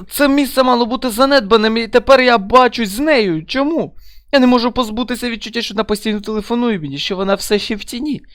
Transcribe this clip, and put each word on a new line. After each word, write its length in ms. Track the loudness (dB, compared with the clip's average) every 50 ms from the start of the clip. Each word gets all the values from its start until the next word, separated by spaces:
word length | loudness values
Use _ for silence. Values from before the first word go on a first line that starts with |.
| -16 -8
це 180 | -2 0 2 2
місце 360 | 2 2 0 0 2 0 2
мало 220 | 2 2 0 0
бути 240 | -2 -4 -4 -4 -4
занедбаним, 680 | 0 0 2 4 4 2 2 4 2 2 2 2 0 -2
і 100 | -2 0
тепер 340 | 0 2 4 6 6 6
я 160 | 6 4 4 2
бачусь 520 | 2 4 4 6 6 4 2 -2 -4 -4
з 100 | -4 -2
нею. 460 | 0 2 2 2 2 0 -2 -4 -4
Чому? 500 | -4 -4 -2 -2 -2 -2 -2 -4 -6 -8 -16 -20 -20 -20 -20 -6 _
Я 80 | 2 4
не 80 | 4 4
можу 240 | 4 4 2 0
позбутися 580 | -2 -2 -4 -4 -4 -6 -6 -6 -6 -6 -6 -6
відчуття, 320 | -8 -8 -10 -10 -8 -8
що 120 | -8 -6 -6
вона 100 | -6 -4
постійно 360 | -4 -4 -4 -4 -4 -6 -6
телефонує 600 | -6 -6 -6 -6 -6 -4 -4 -2 -2 -2 -2 -4
мені, 180 | -6 -8 -8 -8
що 180 | -8 -6 -6
вона 200 | -4 -2 -2 -2
все 240 | -2 -2 -2 -2 -2
ще 160 | -2 -4 -8
в 80 | -8 -10
тіні. 380 | -12 -10 -8 -6 -6 -6 -8 -10 -14 -20